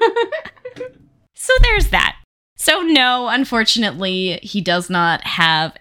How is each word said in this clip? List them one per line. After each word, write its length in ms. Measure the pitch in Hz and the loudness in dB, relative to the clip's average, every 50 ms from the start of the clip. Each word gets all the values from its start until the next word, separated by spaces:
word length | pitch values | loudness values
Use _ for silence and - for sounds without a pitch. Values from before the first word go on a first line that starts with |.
| 466 453 453 466 466 - 587 640 - - - _ - 508 508 - 494 508 - - _ _ _ _ _ _ _ | 2 2 2 0 -2 -2 -4 -8 -12 -14 -18 _ -20 -18 -16 -14 -14 -16 -16 -20 _ _ _ _ _ _ _
So 200 | - - - 523 508 | -6 -2 2 4 6
there's 280 | 480 480 440 415 - - | 6 6 4 2 2 2
that. 280 | - 175 - - - - - _ _ _ _ _ _ | 0 0 -2 -2 -6 -8 -14 _ _ _ _ _ _
So 260 | - - - 311 381 | -4 0 0 0 0
no, 460 | 349 330 311 269 254 254 247 254 247 233 | 2 2 2 4 4 2 0 -2 -2 -2
unfortunately, 1080 | 226 254 269 - 247 226 220 - - 226 220 202 - 160 196 190 185 185 185 185 170 - - | -2 -2 -2 -2 -2 0 0 0 0 0 0 -2 -2 -4 -4 -4 -2 -2 -2 -4 -4 -6 -8
he 180 | 202 - 202 | -6 -6 -4
does 280 | 165 180 175 180 175 - | -2 0 -2 -2 -2 -2
not 340 | 185 175 170 170 160 - - | -2 0 2 0 0 -2 -4
have 500 | - - - 165 165 160 156 160 156 - - | -4 0 2 2 2 2 2 0 -4 -6 -4